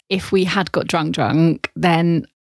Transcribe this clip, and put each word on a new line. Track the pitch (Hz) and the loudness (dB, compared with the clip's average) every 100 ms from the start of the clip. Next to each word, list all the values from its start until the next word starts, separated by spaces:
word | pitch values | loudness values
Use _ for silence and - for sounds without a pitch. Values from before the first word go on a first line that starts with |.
| - | -6
if | 190 - | -6 0
we | 190 | 0
had | 185 190 175 | 0 -2 -2
got | - - | -4 -2
drunk | 170 156 | -2 -2
drunk, | 165 117 147 165 147 - - | -2 0 2 2 0 -6 -2
then | 175 165 170 165 - _ | 0 2 2 0 -4 _